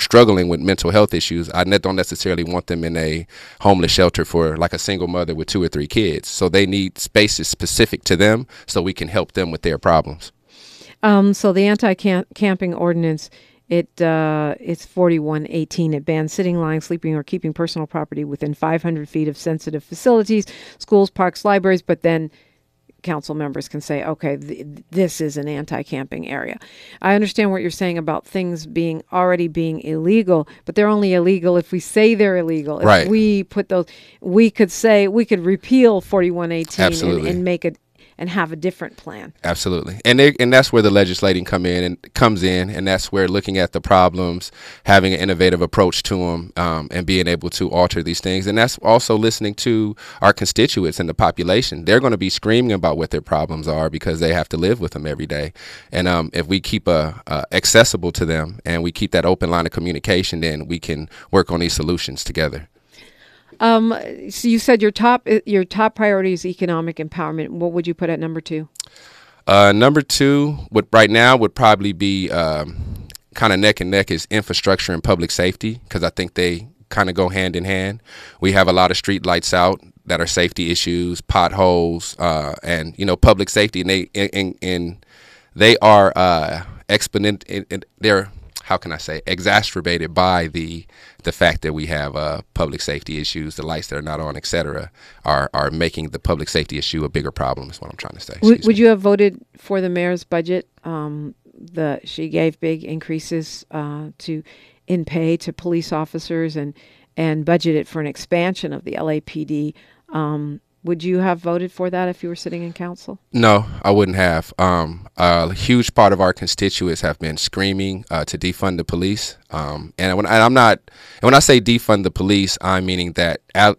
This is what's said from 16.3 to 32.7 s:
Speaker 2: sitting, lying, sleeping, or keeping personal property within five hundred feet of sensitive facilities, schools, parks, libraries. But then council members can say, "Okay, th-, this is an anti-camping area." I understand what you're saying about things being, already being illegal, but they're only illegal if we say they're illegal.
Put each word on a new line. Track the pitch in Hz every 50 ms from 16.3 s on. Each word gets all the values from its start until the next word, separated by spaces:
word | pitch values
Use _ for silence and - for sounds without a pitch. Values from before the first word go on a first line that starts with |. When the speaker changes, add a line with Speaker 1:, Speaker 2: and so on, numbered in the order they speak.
Speaker 2:
sitting, | - - 190 180 175 170
lying, | 165 156 156 160
sleeping, | 151 - 175 165 - 160 156
or | 151
keeping | 143 - - 185 - 156
personal | 151 - 170 165 - 165 156
property | - - 160 151 - - 143 151
within | 147 143 - - 151 147
five | - - 160 165 165
hundred | - 170 165 156 147 147
feet | - 160 156 151
of | 143
sensitive | - - 170 160 156 - 156 151 151 -
facilities, | _ 170 - - 254 240 226 214 196 220 214 196 - - - - - - _
schools, | - - 214 202 196 190
parks, | - - 190 180 - - -
libraries. | 208 202 196 180 190 185 180
But | - - 170 -
then | - 170 165 160 160 151 - _ _ _ _ _ _ _ _ _ _ _ _ _ -
council | 180 160 147 - - 151
members | 151 151 143 135 143 143 -
can | - 151
say, | - - 151 143 -
"Okay, | 160 156 - - 151 143 139
th-, | 143 143 160 156 - 147 147 - - _
this | 165 180 190 165 - -
is | 156 151 143
an | 147 143 147
anti-camping | 151 143 151 - 151 120 147 - - 131 135 135 - - 82 -
area." | 135 139 - - - - - - - - - - - -
I | - 190 202
understand | 208 214 196 - - 214 202
what | 190 185
you're | - 175
saying | 165 - 196 180 170 170
about | 160 156 156 156 -
things | - - 196 185 175 175 160 156
being, | 156 160 165 170 165 160 160 - _
already | - 180 180 180 180 175 175 165
being | 156 170 165 160 160 156
illegal, | - 151 156 156 160 175 208 226 208 180 180 160 147 - - - _
but | - 160
they're | 208 208 208
only | 214 208 208 190 180
illegal | 180 170 180 196 185 165 180 175 175
if | 170 - -
we | 180
say | - - - 214 214 220 233
they're | 196 208 196 185 180
illegal. | 170 160 165 156 147 147